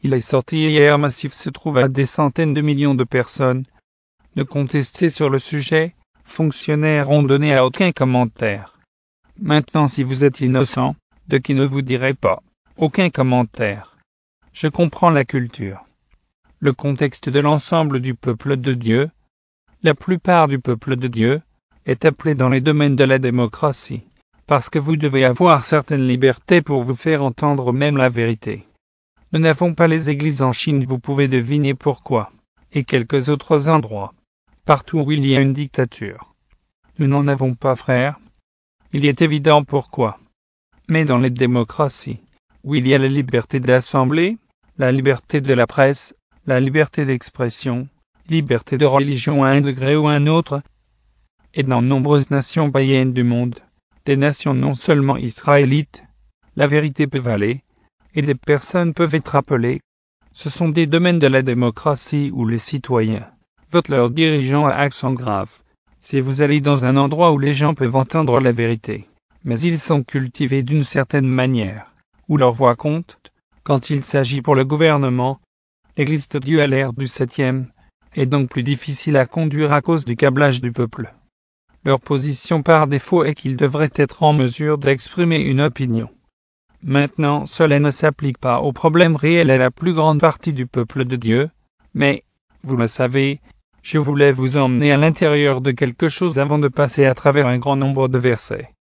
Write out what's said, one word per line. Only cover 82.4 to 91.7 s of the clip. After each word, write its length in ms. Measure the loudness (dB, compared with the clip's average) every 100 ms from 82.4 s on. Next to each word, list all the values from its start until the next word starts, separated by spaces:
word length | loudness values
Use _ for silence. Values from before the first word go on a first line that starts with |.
| -2 -2
par 240 | 4 2 4
défaut 360 | -2 0 0
est 120 | 0 -2
qu'ils 220 | -6 -2
devraient 340 | -2 0 -2 0
être 280 | -2 2
en 100 | 2
mesure 440 | 2 0 -2 -2 0
d'exprimer 640 | 0 -2 -4 -2 0 0
une 220 | 0 0
opinion. 480 | 0 -2 -4 -2 -4 _ _ _ _ _ _ _
Maintenant, 640 | -2 0 0 0 0 0 -4
cela 340 | 0 2 4
ne 100 | 2
s'applique 480 | 0 -2 0 -6 -4
pas 220 | -2 -2
au 100 | -2
problème 440 | -2 0 4 2 2
réel 340 | 2 2 4
à 80 | 4
la 140 | 2
plus 220 | 0 -2
grande 260 | 2 2 4
partie 340 | 2 0 -6
du 140 | -6 -4
peuple 380 | -4 -4 -4 -4
de 100 | -4
Dieu, 340 | 0 0 0 _ _